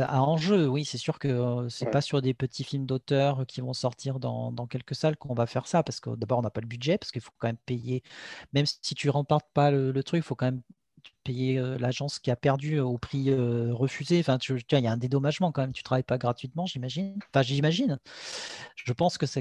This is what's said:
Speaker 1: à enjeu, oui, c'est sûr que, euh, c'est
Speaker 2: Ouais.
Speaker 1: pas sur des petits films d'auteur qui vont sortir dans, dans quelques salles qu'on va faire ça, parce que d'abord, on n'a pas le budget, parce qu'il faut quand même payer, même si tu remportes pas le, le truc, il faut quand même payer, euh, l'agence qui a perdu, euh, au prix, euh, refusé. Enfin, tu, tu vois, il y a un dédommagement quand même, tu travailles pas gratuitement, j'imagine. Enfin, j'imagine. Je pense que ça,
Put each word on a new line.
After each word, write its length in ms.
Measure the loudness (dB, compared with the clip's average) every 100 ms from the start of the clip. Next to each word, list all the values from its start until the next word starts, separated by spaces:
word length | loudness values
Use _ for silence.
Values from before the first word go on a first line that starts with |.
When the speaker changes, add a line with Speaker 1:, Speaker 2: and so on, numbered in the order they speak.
Speaker 1:
à 160 | 2 2
enjeu, 460 | 4 2 4 4 4
oui, 160 | 0
c'est 140 | -2 -6
sûr 200 | -4 -2
que, 100 | 0
euh, 400 | 0 0 0 -4
c'est 160 | -4 0
Speaker 2:
Ouais. 40 |
Speaker 1:
pas 120 | 0
sur 200 | 2 0
des 120 | 0
petits 300 | 0 -2 -4
films 220 | -6 -4 -2
d'auteur 600 | -4 0 2 2 0 -4
qui 140 | -6
vont 120 | -8
sortir 460 | -4 -4 -4 -6 -4
dans, 320 | -4 -4 -4
dans 140 | -6 -6
quelques 280 | -8 -6 -2
salles 200 | 0 0
qu'on 180 | -2
va 120 | 0 0
faire 220 | -2 0
ça, 140 | 2
parce 160 | 2 -4
que 100 | -6 -4
d'abord, 240 | 0 0
on 20 |
n'a 80 | 0
pas 100 | -4
le 60 | -8
budget, 300 | -4 0 0
parce 140 | -2
qu'il 100 | -10
faut 100 | -10 -4
quand 100 | -4
même 100 | -4 -4
payer, 360 | -6 -2 -4 -6 -16 -16 -16 -2
même 120 | 0 0
si 280 | -2 -8
tu 160 | -2 0
remportes 380 | 2 2 2 2
pas 160 | 4 4
le, 200 | 4 2
le 120 | 0
truc, 160 | 0 0
il 60 | 0
faut 100 | 0
quand 100 | 0
même 160 | -2 -8 -20 _ _ -20 _
payer, 340 | -6 -2 0 0
euh, 200 | -2 -2
l'agence 400 | -2 -2 -4 -4
qui 120 | -2
a 60 | 2
perdu, 400 | 4 2 2 0
euh, 80 |
au 140 | 0 -2
prix, 320 | -4 0 2
euh, 420 | 4 2 2 0
refusé. 460 | 2 0 0 2 2
Enfin, 180 | 4 2
tu, 160 | 0 -4
tu 100 | 2
vois, 60 | 2
il 40 |
y 40 | 4
a 40 |
un 40 | 0
dédommagement 560 | 0 2 2 2 0
quand 100 | 0
même, 100 | -2
tu 100 | -4
travailles 200 | -2 0
pas 140 | 0 0
gratuitement, 480 | 0 -2 -6 -6 -6
j'imagine. 520 | -6 -6 -4 -6 -8 0
Enfin, 100 | 2
j'imagine. 560 | 2 4 2 4 2 -2 -6 -16 -12 -10 -10 -12 -16 -8
Je 160 | -4
pense 260 | 2 2 2
que 80 | -2
ça, 140 | -2